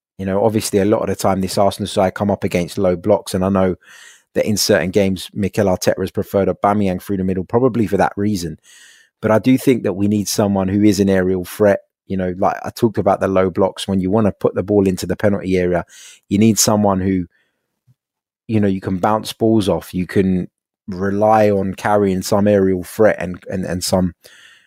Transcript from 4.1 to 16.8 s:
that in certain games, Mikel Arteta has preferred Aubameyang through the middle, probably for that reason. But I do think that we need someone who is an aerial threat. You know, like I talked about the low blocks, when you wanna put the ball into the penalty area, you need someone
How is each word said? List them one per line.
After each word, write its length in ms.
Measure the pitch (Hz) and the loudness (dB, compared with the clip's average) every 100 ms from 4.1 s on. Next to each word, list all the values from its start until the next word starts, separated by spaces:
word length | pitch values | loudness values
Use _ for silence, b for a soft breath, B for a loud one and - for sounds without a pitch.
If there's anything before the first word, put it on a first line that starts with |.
| B B | B B
that 120 | - - | -4 -2
in 100 | 101 | -2
certain 340 | - 98 87 | 0 0 0
games, 400 | 104 98 92 - | 0 0 -2 -8
Mikel 340 | 117 95 - 98 | -6 -4 0 0
Arteta 340 | 90 - - | 0 -2 -2
has 100 | 92 | -4
preferred 380 | - - 101 92 | -6 -2 0 0
Aubameyang 520 | 87 101 104 98 90 | 0 0 2 0 -2
through 180 | - 98 | -4 -4
the 60 | |
middle, 200 | 92 92 | -2 -4
probably 420 | 85 120 131 117 98 | -2 0 0 0 0
for 100 | 95 | 0
that 160 | 87 - | 0 0
reason. 420 | 104 98 82 78 b b b b b _ | -4 -4 -6 -12 b b b b b _
But 100 | 110 | 0
I 80 | 110 | 2
do 180 | 131 131 | 2 2
think 280 | - 113 | 2 0
that 80 | 104 | -2
we 160 | 92 101 | -2 0
need 180 | 104 92 | 0 -2
someone 400 | - 104 98 92 | 0 0 0 0
who 160 | 101 | 2
is 160 | 104 95 | 4 4
an 100 | 98 | 2
aerial 360 | 95 92 92 | 2 0 -2
threat. 380 | 87 - 104 - - _ - | -4 2 2 2 -4 _ -10
You 100 | 95 | -6
know, 180 | 92 90 | -4 -2
like 180 | 92 - | -2 -2
I 60 | - | -8
talked 280 | - 117 101 | -2 0 0
about 220 | 98 92 | 0 0
the 80 | 98 | 0
low 200 | 95 95 | 2 0
blocks, 380 | 87 95 - - | 0 -2 -2 -4
when 140 | 95 | -2
you 100 | 92 | 0
wanna 220 | 110 101 | 2 0
put 240 | - - - | 0 -2 -2
the 80 | |
ball 240 | 95 104 98 | 0 2 2
into 180 | 90 87 | 0 -4
the 80 | |
penalty 420 | - 104 101 92 92 | -2 -2 -2 -2 0
area, 280 | 90 87 - B B B - | 0 -2 -4 B B B -4
you 100 | 101 | 2
need 200 | 113 98 | 4 4
someone 420 | - 107 | 2 2